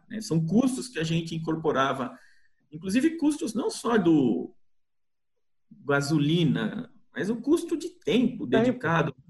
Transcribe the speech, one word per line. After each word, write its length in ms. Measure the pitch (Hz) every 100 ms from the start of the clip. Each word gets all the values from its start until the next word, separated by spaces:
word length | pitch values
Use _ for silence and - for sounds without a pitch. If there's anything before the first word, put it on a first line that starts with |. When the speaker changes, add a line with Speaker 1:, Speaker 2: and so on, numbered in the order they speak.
| -
Speaker 1:
né? 120 | 110
São 240 | - 165
custos 420 | 160 208 269 247 -
que 120 | 160
a 60 |
gente 300 | 165 165 165
incorporava, 840 | 165 160 160 160 127 135 131 127 - - - - _ _
inclusive 460 | 151 190 226 320 320
custos 380 | 285 294 294
não 160 | - 415
só 260 | - 240 233
do 580 | 170 151 123 87 - - _ _ _ _ _ _ _ _ _ _ _
gasolina, 1200 | - 127 143 139 160 143 170 156 113 107 - - - _
mas 200 | - 185
o 60 | 233
custo 380 | 277 330 -
de 140 | 311 -
tempo 580 | - - 214 240 - -
Speaker 2:
Tempo. 0 |
Speaker 1:
dedicado 680 | 220 247 - 156 170 - - -